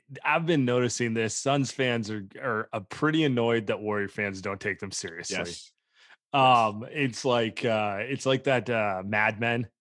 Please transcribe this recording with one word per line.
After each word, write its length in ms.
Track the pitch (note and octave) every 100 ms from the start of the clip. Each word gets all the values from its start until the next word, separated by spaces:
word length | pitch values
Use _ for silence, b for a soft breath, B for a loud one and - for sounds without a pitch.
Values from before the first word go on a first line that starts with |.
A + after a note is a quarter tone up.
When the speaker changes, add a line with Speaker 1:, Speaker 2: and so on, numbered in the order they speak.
| - C3+ C#3+
Speaker 1:
I've 200 | D#3+ E3
been 200 | D#3 B2
noticing 480 | B2 B2 - A#2+
this. 240 | A2+ A2 -
Suns 340 | C3+ C#3+ C3
fans 380 | - B2+ A#2+ G#2
are, 140 | G#2+ G2 -
are, 280 | C3 A2 A2+
uh, 60 | A2
pretty 420 | F#2 - D3+ D#3
annoyed 440 | D3+ B2 A#2 A#2 G#2
that 120 | G#2
Warrior 280 | G#2 G#2 G2+
fans 340 | - G2+ F#2+
don't 180 | G2+ G2
take 200 | G#2 F#2+
them 120 | G2
seriously. 460 | - F2+ E2 E2+ F#2
Speaker 2:
Yes. 340 | F2 E2+ - _ b b b b _
Speaker 1:
Um, 520 | C#3+ C3 A#2+ A2 G#2+ B2
it's 320 | D#3 C3+ A2
like, 400 | C3+ A#2+ A2+ G#2+
uh, 360 | B2 A2 G#2 G2
it's 240 | A#2+ C3+ C3+
like 200 | C3+ C#3
that, 240 | B2 G#2+
uh, 340 | A#2 G#2 F#2 G2
Mad 340 | G#2 A2 G#2
Men. 280 | A#2 A#2 A#2 _